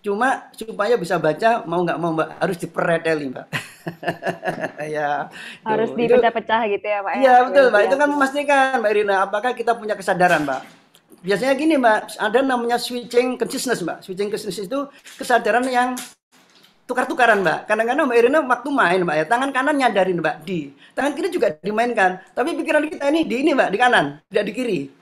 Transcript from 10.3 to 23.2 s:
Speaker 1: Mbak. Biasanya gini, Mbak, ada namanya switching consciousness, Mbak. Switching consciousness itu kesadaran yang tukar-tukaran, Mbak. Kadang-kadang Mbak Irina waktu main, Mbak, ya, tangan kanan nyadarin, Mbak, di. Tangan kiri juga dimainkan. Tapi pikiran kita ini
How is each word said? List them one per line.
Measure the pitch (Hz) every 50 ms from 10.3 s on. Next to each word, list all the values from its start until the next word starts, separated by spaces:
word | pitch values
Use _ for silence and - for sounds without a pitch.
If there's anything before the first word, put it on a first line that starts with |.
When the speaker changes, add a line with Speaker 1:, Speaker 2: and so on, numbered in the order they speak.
| 175 156 151
Speaker 1:
Mbak. | 143 131 131 - - - _ _ _ _ _ _ _ - _ -
Biasanya | 180 202 180 240 269 277
gini, | 262 302 320 311 277
Mbak, | 247 226 214 202 - - - -
ada | 190 214 208 254 277
namanya | 269 254 240 233 233 240 233
switching | 240 - 247 247 233 - - 240 254 254 254 -
consciousness, | 226 - 277 254 - 254 220 - 180
Mbak. | 156 - - -
Switching | - 185 180 202 208
consciousness | 185 165 - 214 170 226 202 180
itu | 254 277 277 277 - - _ - -
kesadaran | - 269 - 247 233 233 214 208 240 254 262
yang | 247 247 247 254 254 247 - - - _ _ _ _ _ _ _ _ _ _ _ _ _ _
tukar-tukaran, | - 247 247 254 254 302 254 240 226 214 202 190
Mbak. | 160 151 147 - -
Kadang-kadang | 214 214 226 233 254 302 311 262
Mbak | 233 233
Irina | 233 247 285 320 294
waktu | 247 247 233 - 294
main, | 277 254 202 170 180 190 175
Mbak, | 175 151 156
ya, | 156 156
tangan | 233 240 269 277
kanan | 269 254 262 277 302
nyadarin, | 277 262 240 202 202 185 185 180 165
Mbak, | 160 160 - - -
di. | 165 190 165 143 139 - _ - -
Tangan | _ - 262 294 277
kiri | 294 339 370
juga | 339 330 240 196 156 _
dimainkan. | - 196 214 220 240 247 233 208 190 185 185 180 - - _
Tapi | - 247 320 339 320
pikiran | 285 302 - - - 311
kita | - - 285 285
ini | 302 330